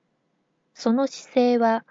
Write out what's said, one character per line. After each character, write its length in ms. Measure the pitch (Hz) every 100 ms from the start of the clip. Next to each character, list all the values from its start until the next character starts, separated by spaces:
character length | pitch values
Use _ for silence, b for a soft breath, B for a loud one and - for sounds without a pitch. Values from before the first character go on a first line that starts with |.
| _ _ _ _ _ _ _ -
そ 180 | 233
の 140 | 247 269
姿 280 | - - 262
勢 220 | 247 240
は 280 | 226 226 -